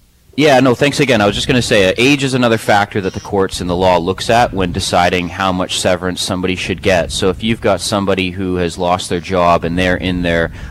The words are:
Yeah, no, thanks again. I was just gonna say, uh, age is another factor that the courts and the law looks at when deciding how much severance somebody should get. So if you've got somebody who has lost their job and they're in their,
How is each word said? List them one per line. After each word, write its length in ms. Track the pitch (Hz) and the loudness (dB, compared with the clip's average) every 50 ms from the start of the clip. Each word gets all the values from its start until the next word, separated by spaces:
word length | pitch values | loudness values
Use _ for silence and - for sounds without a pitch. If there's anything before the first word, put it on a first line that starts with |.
| _ _ _ _ _ _ - | _ _ _ _ _ _ -2
Yeah, 240 | 131 147 151 131 127 | 2 4 4 4 6
no, 140 | 131 131 117 | 4 4 2
thanks 260 | - 147 143 135 - | 2 0 0 2 0
again. 180 | 143 120 123 107 | 2 2 4 4
I 60 | 101 | 4
was 100 | 104 101 | 2 2
just 120 | - - | 0 -2
gonna 140 | - 135 123 | 0 0 0
say, 280 | 117 - 123 104 92 92 | 2 2 2 4 4 4
uh, 40 | - | 2
age 260 | - 120 139 147 135 139 | 2 2 2 2 2 0
is 100 | 131 131 | -2 0
another 240 | 127 123 117 113 | 0 2 2 0
factor 440 | 110 - - 107 101 101 - - 107 | 0 2 2 2 2 2 0 -2 -4
that 120 | 92 92 - | -4 -4 -6
the 60 | 107 | -6
courts 400 | - - 104 98 95 90 - - | -8 -2 0 0 0 0 -2 -6
and 100 | 92 90 | -4 -4
the 60 | 87 | 0
law 220 | 90 95 92 90 | 2 2 4 4
looks 320 | 87 85 92 92 - - - | 2 2 -2 -4 -4 -2 0
at 240 | 113 120 120 - - | 2 2 2 2 0
when 180 | 95 92 90 | -2 -2 -2
deciding 560 | 82 95 - - 101 90 87 90 92 90 87 | -2 -4 -4 0 2 2 2 2 2 0 -2
how 240 | 85 87 95 95 95 | -4 -4 -2 -2 -2
much 300 | 92 92 90 - - - | 0 -2 -4 -4 -4 -2
severance 400 | - 98 92 82 90 90 87 - | 0 0 0 0 -2 -4 -4 -4
somebody 340 | - - 95 90 90 92 92 | -4 -4 -4 -2 -2 -2 -4
should 260 | 90 - - 90 - | -4 -4 -6 -6 -2
get. 300 | - 98 92 85 78 - | 0 0 0 0 0 -2
So 180 | - - 101 95 | -4 -2 0 0
if 140 | 85 - 107 | -2 -2 -2
you've 160 | 113 113 110 | -4 -4 0
got 220 | - 107 95 87 | 0 0 0 0
somebody 500 | - - 113 101 98 98 95 92 92 90 | -2 -2 -2 0 0 0 0 0 -2 -4
who 240 | 87 98 95 92 92 | -4 -4 -4 -2 -2
has 220 | 90 87 85 80 | -2 -2 -2 -2
lost 320 | 92 90 87 90 90 - - | -2 0 0 0 -2 -2 -4
their 100 | 95 87 | -6 -6
job 460 | 80 87 95 90 87 87 85 82 78 | -4 -2 0 2 4 4 2 2 0
and 120 | 82 85 | -2 -2
they're 200 | 90 92 92 90 | 0 0 0 0
in 240 | - - 90 90 90 | 0 -2 -4 -2 -2
their, 320 | 87 85 85 85 82 82 - - - - | 0 0 0 0 0 -2 -4 -10 -14 -8